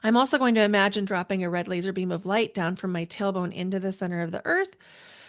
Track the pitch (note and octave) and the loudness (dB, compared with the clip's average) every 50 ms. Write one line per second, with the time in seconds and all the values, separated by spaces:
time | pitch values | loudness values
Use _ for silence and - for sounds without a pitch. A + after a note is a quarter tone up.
0 | - G#3+ A3+ A#3+ B3+ C4+ - C#4+ B3+ B3 A#3 A3 G#3+ G#3 G#3 G#3 G3 G3+ G3+ G#3+ | 2 4 4 6 6 6 4 4 4 4 6 6 4 6 6 4 4 4 2 0
1 | G3+ F#3+ G#3 F3+ F#3 - G3+ F#3+ F#3 F3 E3+ F3 F3 E3 F#3 F3 F3 F#3+ F#3+ F3+ | -2 0 -2 -2 -2 -2 -2 -2 -2 -2 -2 -2 -2 -2 -4 -4 -2 -4 -4 -2
2 | F#3 F3+ F3 E3 F#3+ F#3 G3 A3 A#3 A3 - - F3 E3 F3+ F3+ - F#3+ F3+ E3+ | -2 -2 -4 -4 -4 -2 0 0 0 -2 -2 -2 -2 -2 -2 -4 -4 -4 -4 -4
3 | E3+ E3+ - - G#3 G3+ F#3+ F#3+ F3+ E3+ E3+ - F3+ F#3 F#3+ G3 F#3 F#3+ F#3 F#3+ | -4 -6 -6 -4 -4 -2 -2 -2 -4 -4 -4 -6 -6 -4 -4 -4 -4 -4 -4 -4
4 | F#3+ F3+ F3+ E3+ E3+ E3 F3 - - - E4 F4+ G4 F#4 - _ _ - - - | -4 -4 -4 -4 -4 -4 -6 -8 -4 -2 -2 -2 -2 -4 -6 _ _ -20 -20 -20
5 | - - - - - | -20 -20 -20 -20 -20